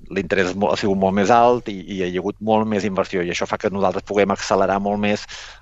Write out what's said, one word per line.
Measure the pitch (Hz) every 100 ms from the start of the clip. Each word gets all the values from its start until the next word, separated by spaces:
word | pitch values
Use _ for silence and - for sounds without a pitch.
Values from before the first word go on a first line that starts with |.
| -
l'interès | 92 85 98 90
és | 95
mo-, | 87
ha |
sigut | - 104 95
molt | 95
més | 101 98
alt | 120 120 123 113
i, | 95
i | 90 95
hi | 90 90
ha |
hagut | 95 -
molt | 107 107 110
més | 104
inversió | 101 95 92 95
i | 87
això | 85 98
fa | -
que | 107
nosaltres | 98 95 95
puguem | - 101 98
accelerar | 98 - 98 95 98
molt | 101 104
més | 104 104 - - - -